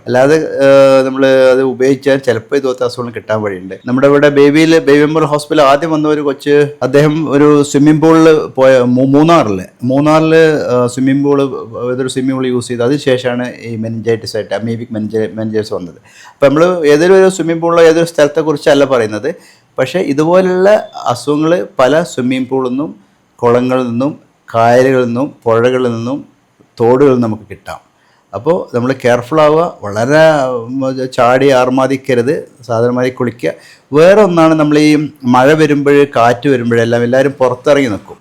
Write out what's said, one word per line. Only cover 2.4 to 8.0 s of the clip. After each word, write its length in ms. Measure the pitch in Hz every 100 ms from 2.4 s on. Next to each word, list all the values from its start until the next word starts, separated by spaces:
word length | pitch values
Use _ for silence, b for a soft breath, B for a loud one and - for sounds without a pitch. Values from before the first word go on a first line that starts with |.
| 110 143
ഇതുപോലത്തെ 280 | 135 123
അസുഖങ്ങൾ 280 | 123 120 120
കിട്ടാൻ 300 | 113 - 107
വഴിയുണ്ട്. 320 | 107 92 95 95 123
നമ്മുടെ 200 | 127 139
ഇവിടെ 220 | 143 147
ബേബിയിൽ, 500 | 139 143 147 160 165
ബേബി 220 | 139 143
മെമ്മോറിയൽ 280 | 147 160 156
ഹോസ്പിറ്റൽ 340 | 147 147 156
ആദ്യം 280 | 139 143 165
വന്ന 180 | 156 151
ഒരു 120 | 151
കൊച്ച്, 500 | 147 135 147 147 143 143
അദ്ദേഹം 480 | 127 139 151 151 147
ഒരു 320 | 139 147 147
സ്വിമ്മിംഗ് 400 | 143 143 147 156